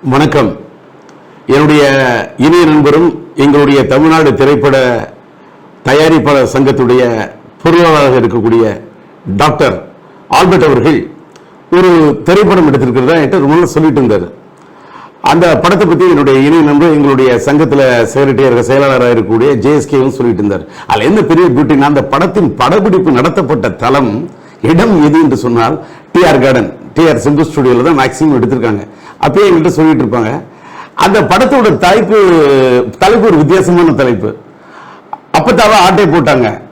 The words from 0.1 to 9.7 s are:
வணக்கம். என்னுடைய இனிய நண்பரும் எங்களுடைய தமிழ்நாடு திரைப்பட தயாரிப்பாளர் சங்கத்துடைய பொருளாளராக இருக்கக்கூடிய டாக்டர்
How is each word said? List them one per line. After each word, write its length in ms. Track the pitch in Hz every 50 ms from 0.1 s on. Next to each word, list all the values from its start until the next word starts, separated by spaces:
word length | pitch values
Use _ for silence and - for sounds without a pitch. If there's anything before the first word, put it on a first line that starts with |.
| 127
வணக்கம். 360 | 135 151 139 - 147 127 101 - - - - - - - - - - _ - - - - - - - -
என்னுடைய 360 | - 131 143 151 147 151 151 143 139 139 135 131 123 120 113 101 - -
இனிய 280 | - 123 156 170 175 170
நண்பரும் 420 | 156 151 151 143 147 143 156 175 165 - - - - -
எங்களுடைய 520 | - 135 143 139 147 143 139 143 139 127
தமிழ்நாடு 460 | - 131 139 156 160 160 160 156 143 127
திரைப்பட 420 | 131 139 139 147 - 143 143 135 135 131 123 120 113 110 - - - - - - - - - - - - - - - -
தயாரிப்பாளர் 640 | 131 135 147 156 160 165 151 113 143 143 139 127 113 -
சங்கத்துடைய 760 | 135 135 139 131 139 131 123 123 127 123 120 117 110 98 - - - - - - - -
பொருளாளராக 560 | 165 160 175 175 165 156 151 139 135 127 131
இருக்கக்கூடிய 440 | - 175 - 120 104 117 113 117 113 107 95 - - - - - - - - - - - 95
டாக்டர் 380 | 101 143 151 151 151 156 123